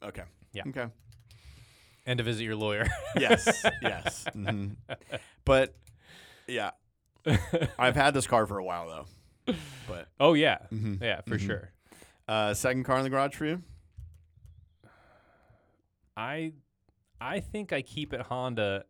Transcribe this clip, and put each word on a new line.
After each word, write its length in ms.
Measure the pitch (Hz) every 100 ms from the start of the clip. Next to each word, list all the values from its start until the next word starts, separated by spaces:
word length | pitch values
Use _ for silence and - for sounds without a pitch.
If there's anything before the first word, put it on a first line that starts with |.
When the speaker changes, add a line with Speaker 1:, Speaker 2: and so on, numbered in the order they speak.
Speaker 1:
Okay. 200 | 104 98 85 _ -
Speaker 2:
Yeah. 100 | 101 95
Speaker 1:
Okay. 180 | 131 117 - - - _ - - - - _ _ _ 127
Speaker 2:
And 120 | 120
to 60 |
visit 180 | 117 110
your 120 | 113 107
lawyer. 300 | 107 104 120 -
<laughs> 140 | - -
Speaker 1:
Yes, 460 | 120 220 - - - -
yes. 420 | 196 90 - - -
Mm-hmm. 400 | 107 160 107 101 104 - 135 - 135 - _
But, 300 | - 135 131 - - - - - - - -
yeah. 220 | 120 101 - _ _ _ _
Speaker 2:
<laughs> 540 | 160 - - 170 147 -
Speaker 1:
I've 160 | 127 135
had 180 | 139
this 120 | 139 -
car 200 | 117 107
for 120 | 101
a 60 |
while, 240 | 92 87 82 80 92 - _ _ -
though. 80 | 170 147 135 -
But 200 | 87 - -
Speaker 2:
Oh, 140 | 147
yeah. 240 | 151 151 101 -
Speaker 1:
Mm-hmm. 300 | 110 107 98
Speaker 2:
Yeah, 180 | 113 85
for 140 | - 107
Speaker 1:
Mm-hmm. 100 | 98
Speaker 2:
sure. 260 | - 87 _ _ - - _ -
Speaker 1:
Uh, 260 | 110 107
second 300 | 104 131 131
car 140 | 127 131
in 40 |
the 60 | 135
garage 240 | 135 143
for 100 | - 151
you? 160 | 180 - - _ - - - _ _ - - - _ - _ _ _ _ _ _ _ _ _ _ _ _ 107
Speaker 2:
I, 360 | 120 156 160 147 _ _ _ _ _ -
I 200 | 123 180
think 320 | - 214 202
I 100 | 147
keep 300 | - - 143
it 80 | 123
Honda 600 | - 127 127 113 101 98